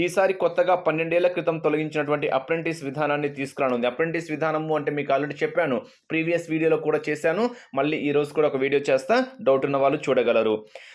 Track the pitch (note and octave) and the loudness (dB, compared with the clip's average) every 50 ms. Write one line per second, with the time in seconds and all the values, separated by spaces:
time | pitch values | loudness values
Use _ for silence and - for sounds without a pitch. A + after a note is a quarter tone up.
0 | E3+ F3 E3+ G3+ F#3+ F#3+ F#3+ F#3+ F3+ E3+ E3+ F3 F3 E3+ F3+ F3 - D#3+ D#3 D#3+ | -4 0 2 2 2 2 2 0 -2 0 2 2 2 2 2 2 2 0 0 0
1 | E3 E3 E3 F3 F3+ F3+ F3+ F#3 D#3+ E3 E3 D#3+ D#3+ D#3 D3+ D#3 D#3 D3+ D3 D3+ | 0 0 2 2 2 2 0 0 -2 -2 -2 0 0 0 0 0 -2 -2 -2 -2
2 | D3 C#3+ D3 D3 D3 - - C3+ C3 - E3 E3 D#3+ E3 D#3+ D#3+ C#3 C#3 C3+ D3 | -2 0 0 0 0 0 -2 -2 -2 -2 -4 -4 -2 -4 -6 -6 -8 -8 -4 -2
3 | D3+ D3 D3 D3 D3 C#3+ D3 D3 C#3 C3 - - C#3+ C3 B2 A#2+ A#2 B2 B2 - | -2 0 0 0 -2 -4 -4 -6 -8 -6 -2 -2 0 0 0 0 0 0 0 -2
4 | D#3+ E3 D#3+ E3 D#3+ D#3 D3+ D3 D#3 D#3+ D#3 D#3 D#3 D#3 D#3 D3+ C#3+ D3+ D3 D3 | -2 -2 -2 -4 -4 -6 -4 -2 -2 -2 -2 -2 -2 -2 -2 -2 -2 -2 -4 -2
5 | C#3+ C#3+ C#3 C3+ D3 D3 C#3+ D3 D#3 D3 - F3 E3+ D3 B2+ A2 - - - _ | -2 0 0 0 0 -2 -4 -4 -4 -2 0 0 0 0 0 -2 -4 -8 -14 _
6 | _ - D#3+ D#3+ D#3+ E3 E3+ E3 E3 D#3 D#3 D#3+ D#3+ D#3+ D#3 D3+ D#3 D3+ D3 D3+ | _ -4 -2 -2 0 0 0 -2 -2 -2 -2 0 2 2 2 2 2 0 -2 -2
7 | - D3+ D3+ D3 - E3 D#3+ F#3+ A#3 B3 B3 - - - - C3+ C#3 D3+ D#3 B2+ | -2 -4 -4 -2 0 0 0 0 -2 -2 -4 -8 -16 -6 -2 -2 0 0 -2 -2
8 | A#2+ C#3+ C#3+ D3 D3 D3 - D#3+ D3+ C#3+ C3+ C3 C3+ C#3 C#3 C#3 C3+ D3 C3+ C3 | 0 0 0 0 0 0 0 2 2 2 2 0 0 2 2 2 2 2 2 2
9 | C3 - A3 B3+ B3+ B3+ - - A2+ C3+ C3+ C3+ C#3 C#3 C#3 C3+ C3+ C#3 D3 D3+ | 2 2 2 2 0 -2 -6 -2 2 2 4 4 2 0 2 2 2 2 2 2
10 | - D3+ B2+ B2+ A#2+ A#2 A#2 A2+ A2 A2 G#2+ G#2+ - - - - - - | 0 2 2 4 4 4 4 4 4 2 0 0 -4 -8 -20 -20 -20 -20